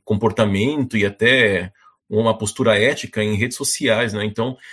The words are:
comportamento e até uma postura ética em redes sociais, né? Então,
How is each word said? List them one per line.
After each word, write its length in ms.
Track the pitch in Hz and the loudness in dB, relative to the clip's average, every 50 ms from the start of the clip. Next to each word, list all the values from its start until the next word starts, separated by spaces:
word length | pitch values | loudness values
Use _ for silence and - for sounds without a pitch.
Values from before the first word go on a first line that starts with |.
| _ | _
comportamento 880 | - 110 101 110 110 98 - 110 104 98 98 107 135 151 147 127 - - | -4 -2 0 0 0 0 0 0 0 2 0 0 0 0 -2 -2 -2 -2
e 100 | 107 101 | 0 0
até 680 | 101 - - 110 120 131 131 120 104 98 87 92 92 - _ _ _ _ _ _ | 0 0 0 2 2 4 4 4 2 2 0 -2 -6 -12 _ _ _ _ _ _
uma 300 | - 107 107 113 113 110 | -4 -2 0 2 2 0
postura 400 | - 110 104 - - 127 113 107 | 0 -2 -6 -4 0 2 2 4
ética 460 | 101 110 127 131 - - 110 - 110 107 | 4 4 2 0 -2 -6 -8 -4 -4 -2
em 120 | 107 107 | -2 -2
redes 200 | 98 113 127 127 | -2 -2 -4 -4
sociais, 580 | - 139 - - - 143 123 107 107 120 110 101 | -4 -6 -4 -4 -2 0 0 0 0 0 -2 -2
né? 120 | 104 104 | -4 -4
Então, 320 | 107 107 - 113 127 127 - - - | -4 -4 -4 -4 -4 -6 -10 -14 -20